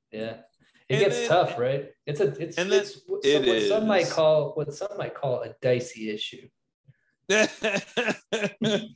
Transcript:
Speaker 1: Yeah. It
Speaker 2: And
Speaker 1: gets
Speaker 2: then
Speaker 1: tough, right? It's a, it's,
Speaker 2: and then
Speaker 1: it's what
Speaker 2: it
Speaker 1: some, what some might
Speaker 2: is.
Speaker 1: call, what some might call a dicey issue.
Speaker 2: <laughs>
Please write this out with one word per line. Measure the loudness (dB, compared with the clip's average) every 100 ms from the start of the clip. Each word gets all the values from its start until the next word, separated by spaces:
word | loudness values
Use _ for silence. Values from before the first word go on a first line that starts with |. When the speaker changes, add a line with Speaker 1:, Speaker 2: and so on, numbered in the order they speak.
| _
Speaker 1:
Yeah. | -10 -8 -10 -18 _ _ _ -4
It | 2
Speaker 2:
And | 2
Speaker 1:
gets | 2
Speaker 2:
then | 2
Speaker 1:
tough, | 4 2 0
right? | -2 -2 -6 -14 -10
It's | -2
a, | -2 -2
it's, | -8 -4
Speaker 2:
and | 2
then | 2
Speaker 1:
it's | 0 -12 -10
what | -2
Speaker 2:
it | 2 4
Speaker 1:
some, | 4
what | 2 2 2
some | 2
might | 2 2
Speaker 2:
is. |
Speaker 1:
call, | 2 4 4 2 -4
what | -6
some | -6 -8 -6
might | -8
call | -4 -4 -4
a | -6 -2
dicey | 2 2 0 -8 -8
issue. | -6 -8 -12 -20 _ _ _ _ _ _ _ 0
Speaker 2:
<laughs> | 2 2 0 -2 -2 -4 -4 -2 -4 -6 -4 -4 -2 0 0 -4